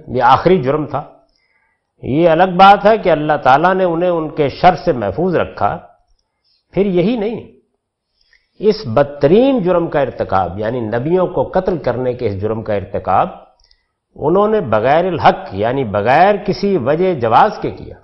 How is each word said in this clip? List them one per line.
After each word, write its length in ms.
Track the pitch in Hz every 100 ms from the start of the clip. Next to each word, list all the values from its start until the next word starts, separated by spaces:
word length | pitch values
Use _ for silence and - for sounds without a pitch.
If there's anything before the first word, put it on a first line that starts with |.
| -
ये 100 | 123
आखिरी 380 | 120 131 170 185
जुर्म 280 | 131 151 143
था। 420 | 139 156 - _ _ _ _ _ _ _ _
ये 240 | - 135 170
अलग 280 | 160 190 175
बात 280 | 190 202 196
है 120 | 220
कि 120 | 185
अल्लाह 280 | 156 151 147
ताला 360 | 135 135 175
ने 120 | 190 185
उन्हें 240 | 165 180
उनके 400 | 170 156 - 143
शर 260 | - 175 165
से 180 | -
महफूज 420 | 120 101 117 180 151
रखा। 400 | 95 - 101 - - _ _ _ _ _ _ _ _
फिर 140 | - 202
यही 300 | 180 175 247
नहीं, 300 | 196 202 - _ _ _ _ _ _ _ _ _ _ -
इस 240 | 214 - 123
बदतरीन 760 | 113 139 - 143 196 269 262
जुर्म 240 | 180 175 170
का 140 | 151
इर्तिकाब, 580 | 131 - 101 95 87 92
यानी 220 | 107 123
नबियों 460 | 110 113 139 185 170
को 160 | - 131
कत्ल 320 | 190 185 175
करने 360 | 123 123 127
के 120 | 120 120
इस 80 |
जुर्म 280 | 95 107 110
का 140 | 110 104
इर्तिकाब 680 | 95 95 92 98 175 - - _ _ _ _ _ _ -
उन्होंने 460 | 139 185 208 214
बगैर 440 | 151 107 117 156 185
अल 140 | 156
हक, 260 | 156 - -
यानी 300 | 95 110 135
बगैर 540 | 123 101 101 143 190 202
किसी 400 | 202 175 202 185
वजह 420 | 120 160 190 165
जवाज 380 | 113 123 208 -
के 140 | 139
किया। 260 | - - -